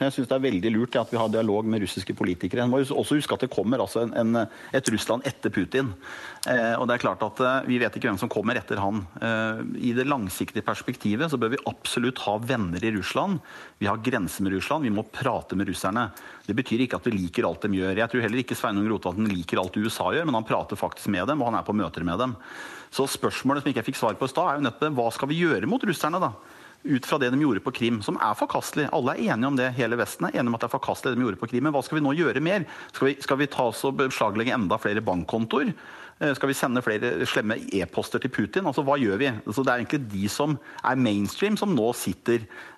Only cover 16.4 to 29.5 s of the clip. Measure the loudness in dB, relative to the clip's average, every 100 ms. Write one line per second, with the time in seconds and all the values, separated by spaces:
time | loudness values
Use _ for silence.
16.4 | -4 -2 0 0 0 0 0 0 0 0
17.4 | 0 0 0 2 2 2 2 0 0 0
18.4 | -2 -2 0 2 2 0 -2 0 0 0
19.4 | 0 -2 0 0 -2 0 0 0 0 0
20.4 | 0 -2 -2 -4 -4 -4 -2 0 2 2
21.4 | 0 0 0 0 0 -2 -2 0 0 -4
22.4 | -12 -14 -14 -16 -4 -2 0 0 -2 0
23.4 | 2 2 2 0 -2 0 0 0 0 2
24.4 | 2 2 0 0 0 2 0 0 0 2
25.4 | 2 2 2 2 0 0 0 0 0 -4
26.4 | -14 -20 -20 -8 0 0 2 2 4 4
27.4 | 4 2 -2 0 2 2 0 0 0 0
28.4 | 0 0 -2 -2 0 2 0 0 0 2
29.4 | 2